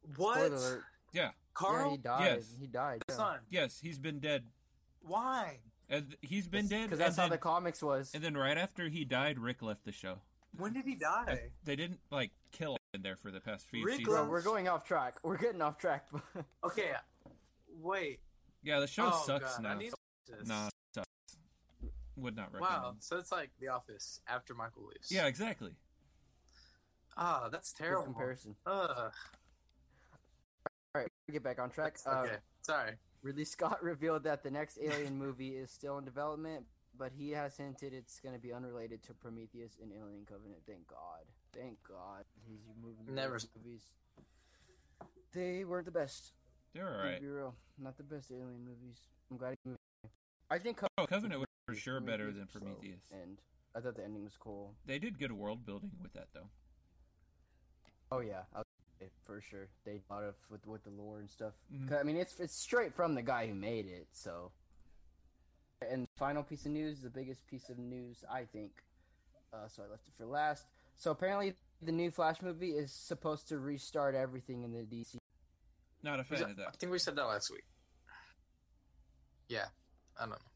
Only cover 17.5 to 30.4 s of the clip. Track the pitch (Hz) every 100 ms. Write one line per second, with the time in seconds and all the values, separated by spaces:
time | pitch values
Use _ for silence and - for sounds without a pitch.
17.5 | _ - 165 165 196 160 127 - - -
18.5 | - 151 147 139 - 180 165 147 139 131
19.5 | 123 107 101 101 - _ _ - 110 113
20.5 | 107 104 - _ - 92 _ - - -
21.5 | _ _ - - - - - 127 110 95
22.5 | - 180 170 123 113 - 175 180 180 139
23.5 | - 131 127 - 107 - - - 123 -
24.5 | 120 113 117 104 - - 190 151 127 226
25.5 | 196 101 - - _ - - - _ -
26.5 | - - _ _ _ _ - 175 151 117
27.5 | - - - 160 185 139 117 127 127 110
28.5 | 104 175 196 175 123 113 - - - -
29.5 | _ _ _ - - - - _ _